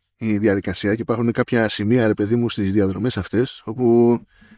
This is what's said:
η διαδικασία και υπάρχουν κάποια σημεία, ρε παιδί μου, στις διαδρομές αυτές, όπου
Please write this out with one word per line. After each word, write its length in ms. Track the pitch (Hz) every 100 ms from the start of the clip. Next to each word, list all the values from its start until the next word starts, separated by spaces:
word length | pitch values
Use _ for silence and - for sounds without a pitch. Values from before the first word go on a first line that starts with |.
| _ -
η 200 | 113 104
διαδικασία 580 | 107 98 92 90 101
και 60 | 113
υπάρχουν 300 | 113 113 117
κάποια 380 | 120 - 120 110
σημεία, 380 | - 104 123 113
ρε 60 |
παιδί 220 | 104 104
μου, 140 | 120 117
στις 220 | - 98
διαδρομές 460 | 104 95 92 120 107
αυτές, 440 | 87 101 131 -
όπου 540 | - 120 120 117 120 117 - _ -